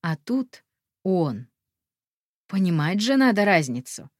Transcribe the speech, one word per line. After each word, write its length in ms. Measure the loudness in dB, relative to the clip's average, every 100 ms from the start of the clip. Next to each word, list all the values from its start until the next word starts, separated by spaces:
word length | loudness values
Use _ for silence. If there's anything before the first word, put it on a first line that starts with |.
А 160 | -6 -8
тут 480 | -4 -6 -6 -12 _ _ _ _
он. 440 | -2 0 -2 -4 -14 _ _ _ _ _ _ _ _ _ _
Понимать 520 | -2 0 2 0 -2
же 160 | 0 4
надо 300 | 4 4 4
разницу. 640 | 4 2 -6 -10 -18 -18